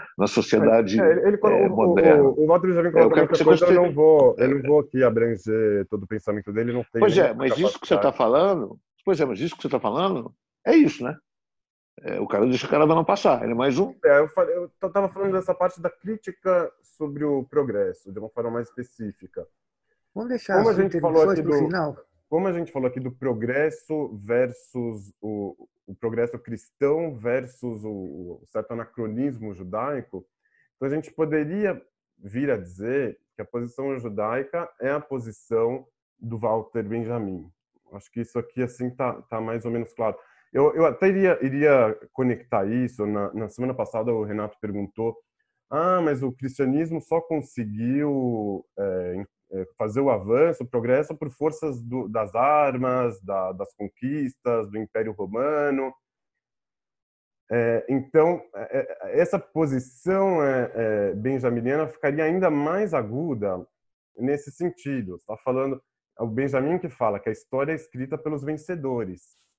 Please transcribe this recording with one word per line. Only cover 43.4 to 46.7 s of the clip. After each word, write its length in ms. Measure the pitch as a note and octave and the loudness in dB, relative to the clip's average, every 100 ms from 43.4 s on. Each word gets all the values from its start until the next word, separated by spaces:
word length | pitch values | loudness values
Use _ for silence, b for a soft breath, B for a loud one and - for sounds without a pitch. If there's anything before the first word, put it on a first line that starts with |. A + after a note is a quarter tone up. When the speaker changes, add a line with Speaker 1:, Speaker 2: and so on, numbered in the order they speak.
| G#2 | -8
Speaker 2:
semana 260 | - B2+ B2+ | -6 -6 -4
passada, 360 | - A2+ A#2+ | -4 -4 -2
o 120 | A2+ | -2
Renato 340 | G#2 G#2+ G#2 - | -4 -6 -8 -8
perguntou, 560 | G#2 G2+ G2 - A2+ A2+ _ _ _ _ - | -8 -8 -8 -6 -6 -6 _ _ _ _ -8
"Ah, 320 | C#3 F3 F#3 | -2 0 0
mas 220 | D#3+ C3+ | 0 -2
o 80 | C3+ | -4
cristianismo 680 | B2+ C3+ C3+ C3 | -6 -8 -2 0